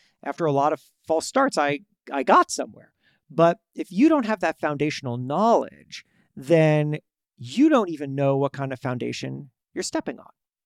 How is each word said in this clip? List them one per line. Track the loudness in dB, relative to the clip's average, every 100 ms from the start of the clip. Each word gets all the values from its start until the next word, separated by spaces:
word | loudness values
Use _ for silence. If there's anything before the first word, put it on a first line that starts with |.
| _ _
after | -12 -4 0
a |
lot | 2 2
of | 0 _ _ -4
false | -4 -2
starts, | 0 0 0
I, | -2 -2 -8 _ -10
I | -4
got | 2 4 4
somewhere. | -2 -10 -14 -20 _ _ _ _
But | 2 2 2 _ -12
if | -6
you | 2 4
don't | 4 0
have | -2
that | -2 -2
foundational | -4 -2 -4 -4 -8 -8
knowledge, | -4 0 2 2 0 -10 _ -20 -20 _ _ -14
then | 2 4 6 2 0 -4 -10 _ _ _
you | -6 2 4
don't | 4 2
even | -4 -6 -2
know | 0 2
what | -2
kind | -4 -8
of | -6
foundation | -6 -6 -6 -8 -10 -12 -16 _ _ -10
you're |
stepping | -6 -6 -6 -10
on. | -16 _ _ _